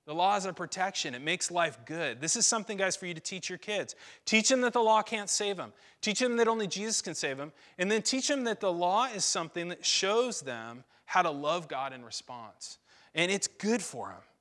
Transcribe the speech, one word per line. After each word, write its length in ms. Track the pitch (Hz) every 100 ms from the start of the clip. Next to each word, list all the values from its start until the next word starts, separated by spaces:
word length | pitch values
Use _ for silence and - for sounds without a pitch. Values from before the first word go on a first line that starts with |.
| -
The 80 | 160
law 220 | 185 202
is 80 | 190
a 80 |
protection. 600 | 175 165 185 185 - 151
It 80 | 123
makes 300 | 147 180 -
life 260 | 175 165 120 117
good. 360 | 160 147 120
This 160 | 156 240
is 80 | 196
something, 320 | 226 208 196
guys, 180 | 190 175
for 120 | 180
you 60 |
to 60 | 160
teach 300 | - 185 -
your 80 | 180
kids. 360 | - 208 - - - -
Teach 240 | - 220 214
them 140 | 262
that 100 | 247
the 100 | 240
law 200 | 220 220
can't 280 | 208 220 202
save 280 | - 208 185
them. 160 | 117 - - -
Teach 200 | 214 196
them 180 | 254 233
that 100 | 226
only 180 | 226 202
Jesus 360 | 185 220 214
can 120 | 190
save 220 | 156 147 135
them. 160 | 151 - - -
And 140 | 185
then 100 | 220
teach 280 | - 262 254
them 160 | 277 240
that 160 | 214
the 100 | 196
law 360 | 175 175 202 262
is 180 | 208 -
something 420 | 185 165 175 170
that 180 | 175 -
shows 540 | - 190 226 254 208
them 460 | 135 117 113 120 - _
how 200 | - 185
to 60 | 175
love 380 | 143 147 175 156
God 240 | 135 135
in 140 | 127 117
response. 720 | - - 123 107 - - - _ - - 156
And 140 | 175
it's 200 | 196 -
good 320 | - 208 233
for 260 | - 123 98
them. 140 | 92 - _